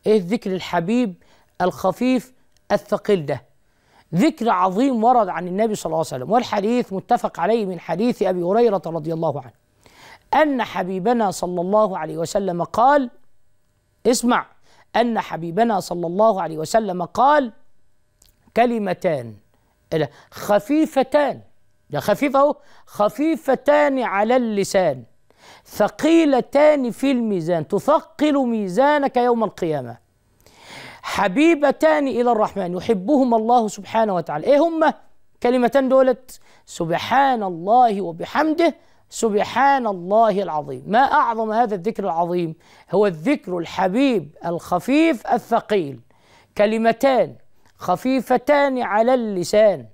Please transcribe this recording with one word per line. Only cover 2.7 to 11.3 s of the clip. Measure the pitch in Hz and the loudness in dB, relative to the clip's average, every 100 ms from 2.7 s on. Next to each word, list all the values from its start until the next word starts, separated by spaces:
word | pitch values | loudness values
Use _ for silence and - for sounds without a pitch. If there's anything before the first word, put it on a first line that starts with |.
الثقيل | 202 - 196 - 196 147 | -4 -2 -6 0 -2 -2
ده؟ | 131 _ _ _ _ _ _ _ 165 | -8 _ _ _ _ _ _ _ 0
ذكر | 302 - 233 | 0 0 0
عظيم | 175 185 185 277 240 | 2 0 2 0 2
ورد | 226 247 196 | 4 4 2
عن | 160 180 | -4 -6
النبي | 185 226 208 | -2 -2 -2
صلى | 170 | -4
الله | 160 | -4
عليه | 156 131 | -4 -8
وسلم، | 127 | 0
والحديث | 233 254 208 202 247 214 | 0 0 -4 0 -2 -2
متفق | 190 - 240 202 - | -8 -2 -2 -2 -4
عليه | 175 233 196 | 0 0 -2
من | 170 | -8
حديث | - 170 240 233 | -8 -2 -2 0
أبي | 196 180 | -2 -2
هريرة | 175 214 240 196 165 | 0 2 2 0 -4
رضي | 165 151 | -8 -6
الله | 160 165 139 | -4 -4 -6
عنه | 123 _ _ _ _ _ - - _ | -12 _ _ _ _ _ -20 -20 _
أن | 269 311 262 | 2 2 0
حبيبنا | 208 196 185 190 190 240 208 | -4 -6 -6 -4 -2 0 0